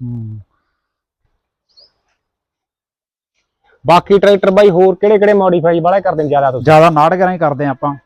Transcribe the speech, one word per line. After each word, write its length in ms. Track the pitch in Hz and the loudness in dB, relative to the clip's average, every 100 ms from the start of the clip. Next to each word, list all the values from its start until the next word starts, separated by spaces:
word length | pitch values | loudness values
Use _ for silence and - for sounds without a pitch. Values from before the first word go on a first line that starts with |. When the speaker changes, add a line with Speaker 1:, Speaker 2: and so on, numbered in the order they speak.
Speaker 1:
ਹੂੰ। 360 | 123 120 110 107 - _ _ _ _ _ _ _ _ _ _ _ _ _ _ _ _ _ _ _ _ _ _ _ _ _ _ _ _ _ _ _ _ _ 147 | -14 -12 -14 -16 -20 _ _ _ _ _ _ _ _ _ _ _ _ _ _ _ _ _ _ _ _ _ _ _ _ _ _ _ _ _ _ _ _ _ 0
Speaker 2:
ਬਾਕੀ 320 | 170 - 196 | 0 2 2
ਟਰੈਕਟਰ 320 | 196 196 190 | 2 2 0
ਬਾਈ 180 | 190 208 | 2 2
ਹੋਰ 260 | 170 190 180 | 4 0 0
ਕਿਹੜੇ 220 | 202 214 | 0 2
ਕਿਹੜੇ 160 | 208 | 2
ਮੋਡੀਫਾਈ 460 | 202 190 175 165 170 | 0 0 0 0 -2
ਵਾਲੇ 220 | 170 190 | 0 -2
ਕਰਦੇ 220 | 185 156 | -2 -4
ਨੇ 60 | 151 | -2
ਜ਼ਿਆਦਾ 220 | 143 139 | -2 -2
ਤੁਸੀਂ? 140 | 127 123 | -2 2
Speaker 1:
ਜ਼ਿਆਦਾ 220 | 156 170 | 4 4
ਉਨਾਹਠ 260 | 151 160 | 2 0
ਗਰਾਂ 200 | 180 185 | 0 -2
ਹੀ 40 | 180 | -2
ਕਰਦੇ 280 | 156 135 143 | -4 -4 -6
ਆ 40 | |
ਆਪਾਂ। 260 | 131 147 139 | -6 -8 -10